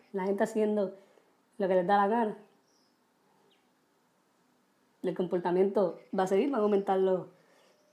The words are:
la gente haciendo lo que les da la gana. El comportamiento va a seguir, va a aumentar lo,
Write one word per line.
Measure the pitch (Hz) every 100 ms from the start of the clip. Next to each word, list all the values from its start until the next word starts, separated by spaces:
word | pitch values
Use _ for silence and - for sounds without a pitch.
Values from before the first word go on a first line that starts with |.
| _
la | 196
gente | 185 196
haciendo | 220 220 214 208 190 - - _ _ _ _ -
lo | 190
que | 185
les | 180
da | 202
la | 202
gana. | 233 220 - - _ _ _ _ _ _ _ _ _ _ _ _ _ _ _ _ _ _ _ _ _ _ _ _ _
El | 185 175
comportamiento | 180 185 180 180 196 220 180 - - 190
va |
a | 185
seguir, | 196 277
va | 269
a |
aumentar | 208 202 196 190
lo, | 190 180 - - _ _ _ _ _